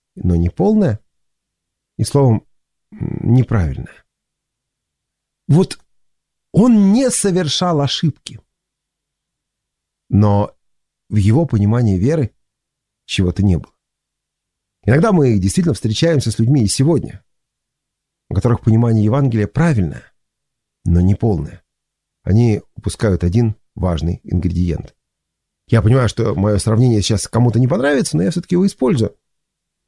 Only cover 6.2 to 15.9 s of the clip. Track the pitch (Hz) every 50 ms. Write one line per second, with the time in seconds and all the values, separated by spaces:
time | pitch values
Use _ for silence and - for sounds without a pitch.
6.2 | _ _ _ _ _ _ - 160 226 254 226 208 196 196 202 254 277 247 - -
7.2 | - 202 170 185 180 143 - - 180 180 165 147 143 131 - - - 151 - -
8.2 | _ - - 107 _ _ _ _ _ _ _ _ _ _ _ _ _ _ _ _
9.2 | _ _ _ _ _ _ _ _ _ _ _ _ _ _ _ _ _ _ - 101
10.2 | 107 104 101 101 104 - - _ _ _ _ _ _ _ _ _ _ _ 104 104
11.2 | 92 107 110 151 170 - - 101 101 101 113 123 123 107 95 90 98 135 165 160
12.2 | 127 - - _ _ _ _ _ _ _ _ _ _ _ _ _ _ - - -
13.2 | 92 90 85 - 95 101 87 76 - - _ _ _ _ _ _ _ _ _ _
14.2 | _ _ _ _ _ _ _ _ _ _ _ _ _ 101 123 151 190 226 196 165
15.2 | 139 127 110 101 90 98 - 185 170 165 117 - - 110